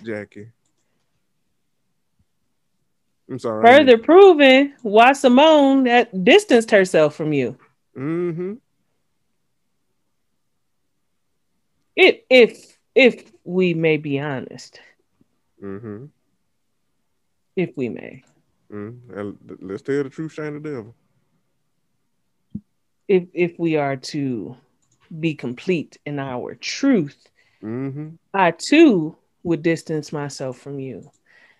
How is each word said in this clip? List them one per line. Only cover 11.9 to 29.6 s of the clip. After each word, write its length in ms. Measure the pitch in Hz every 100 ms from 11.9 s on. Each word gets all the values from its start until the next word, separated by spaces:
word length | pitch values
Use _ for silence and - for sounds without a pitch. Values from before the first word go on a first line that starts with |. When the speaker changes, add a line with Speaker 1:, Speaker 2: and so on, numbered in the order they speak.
| -
Speaker 2:
If, 240 | 370 - -
if, 480 | 254 208 - - _ _
if 380 | - 254 - - _
we 300 | 180 180 180
may 220 | 160 160 156
be 220 | 151 139
honest. 640 | 151 131 - - - - _ _ _ _ _ _ _ _
Speaker 1:
Mm-hmm. 440 | 98 98 113 104 147 _ _ _ _ _ _ _ _ _ _ _ _ _ _ -
Speaker 2:
If 140 | 170 -
we 120 | 120
may. 360 | - - 131 _ _ _ _ _
Speaker 1:
Mm-hmm. 460 | 104 104 123 123 104
And 180 | 104 - -
l-, 60 | -
let's 220 | 95 98
tell 200 | - 139
the 80 | 135
truth, 220 | - 160
shame 220 | - 151
the 140 | 147 151
devil. 260 | 135 107 _ _ _ _ _ _ _ _ _ _ _ _ _ _ _ _ - - _ _ _ -
Speaker 2:
If, 160 | 190 180
if 240 | 156 170 175
we 180 | 170 156
are 200 | 143 135
to 600 | - 156 135 117 82 139 _ _ _ _ _ 160
be 160 | 165
complete 640 | 147 131 123 - 175 - _ -
in 120 | 143
our 360 | 139 123 - -
truth, 680 | - - 277 240 147 - _ _ _ _
Speaker 1:
Mm-hmm. 460 | 107 120 135 135 156 165 _
Speaker 2:
I 200 | 196 175
too 640 | 170 - 294 330 190 156 - _ _
would 200 | 180 165